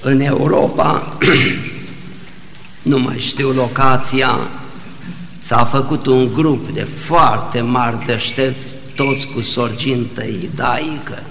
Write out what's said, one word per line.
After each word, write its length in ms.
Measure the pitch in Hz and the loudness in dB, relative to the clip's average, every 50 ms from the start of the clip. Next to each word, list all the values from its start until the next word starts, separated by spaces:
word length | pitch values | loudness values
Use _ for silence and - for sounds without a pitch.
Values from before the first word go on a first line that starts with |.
În 180 | - 135 139 135 | 2 4 4 4
Europa, 960 | 139 143 139 127 131 151 - - - - - - - 156 - - - - - - - - - - - - - - - - - - - - - | 4 4 2 2 4 4 4 4 4 2 2 2 2 2 2 0 -2 -6 -4 0 2 4 4 4 4 2 0 -2 -6 -8 -10 -10 -12 -14 -14
<clears throat> 840 | - - - - - - - - - - - - - - - - - | -14 -14 -16 -16 -16 -16 -18 -18 -18 -18 -18 -18 -18 -16 -18 -18 -4
nu 180 | - 127 143 135 | 0 2 2 2
mai 200 | 127 127 - 120 | 2 0 -2 -4
știu 320 | 113 - - - 143 135 | -4 -4 -2 -2 0 0
locația, 880 | 131 131 127 117 127 127 139 135 131 123 123 - 131 131 131 127 117 - - - - - - - - - - - - - - - - - - - - - | 2 2 0 0 2 4 6 6 6 6 4 2 2 2 2 2 2 0 -2 -6 -8 -12 -14 -14 -14 -16 -16 -16 -16 -14 -14 -14 -12 -12 -14 -14 -14 -10
s-a 260 | - - 117 117 120 | -4 2 4 4 4
făcut 400 | 117 - 135 135 139 156 147 - | 6 4 2 2 0 -2 -2 2
un 280 | 139 131 127 127 120 110 | 4 4 4 4 4 2
grup 360 | 131 156 156 143 113 - - | 2 2 2 2 0 -2 -6
de 140 | - 104 156 | -6 -6 -6
foarte 800 | - - - - - 165 170 156 127 107 104 - - - 123 | -6 -6 -8 -4 2 4 6 6 6 4 2 -2 -2 -2 -2
mari 440 | 117 120 123 127 123 117 117 110 113 | 0 2 2 2 2 0 -2 -2 -2
deștepți, 680 | - 120 107 - - - - 135 131 127 - - - - - - - - | -2 -2 -2 -2 -4 0 0 0 0 0 -4 -8 -10 -12 -12 -16 -14 -4
toți 320 | - 143 139 139 143 139 | -2 0 0 0 -2 -4
cu 140 | - - 123 | -6 -6 -6
sorgintă 840 | 113 - - 127 120 117 107 - - 135 131 123 117 107 - - 110 | -4 -4 -2 -2 -2 -2 -2 -2 -2 -2 0 0 -2 -4 -4 -8 -6
idaică 1000 | 113 110 92 85 175 - 143 - 123 120 120 156 156 156 143 135 - - - - - | -6 -6 -6 -6 -6 -4 -2 0 0 0 0 -2 -4 -6 -8 -8 -10 -10 -12 -12 -14